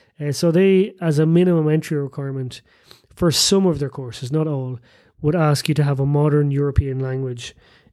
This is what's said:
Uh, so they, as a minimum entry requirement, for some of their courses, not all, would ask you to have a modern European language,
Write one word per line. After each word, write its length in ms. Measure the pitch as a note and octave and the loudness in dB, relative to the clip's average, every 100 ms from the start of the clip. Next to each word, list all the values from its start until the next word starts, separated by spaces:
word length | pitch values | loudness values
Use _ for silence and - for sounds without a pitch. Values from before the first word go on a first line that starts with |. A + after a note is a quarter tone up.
| _ - | _ -10
Uh, 100 | D3 | -8
so 220 | C3+ E3+ | -2 2
they, 420 | E3 G3 F#3+ A3 - | 4 4 4 2 -2
as 180 | E3+ D3 | -2 2
a 80 | D#3+ | 4
minimum 420 | F3 F3+ E3+ D3+ | 4 4 2 2
entry 300 | D#3 - D3 | 0 -2 -6
requirement, 640 | C#3 - C#3 C3+ B2+ - _ _ - - _ | -6 -8 -8 -8 -10 -12 _ _ -20 -20 _
for 160 | - F3 | -2 0
some 360 | - - G3 F#3 | 2 2 2 2
of 120 | C#3+ | 0
their 100 | C#3 | -4
courses, 440 | - B2+ - B2+ | -8 -12 -10 -4
not 140 | D#3 D#3 | -2 -2
all, 320 | C#3 B2+ B2 _ _ _ - | -4 -6 -10 _ _ _ -6
would 140 | D3 | 0
ask 340 | E3+ D3+ C#3+ - | 2 2 2 0
you 60 | |
to 100 | D3+ | 0
have 160 | C#3+ C3+ | 0 0
a 60 | C#3 | 0
modern 440 | C#3+ D3 D3 C#3+ | 2 2 2 0
European 480 | C#3 C#3+ C3+ C3+ C3 | 0 -2 0 -2 -2
language, 560 | C3 C3 C3 A#2+ - - _ _ _ | -4 -6 -6 -10 -14 -20 _ _ _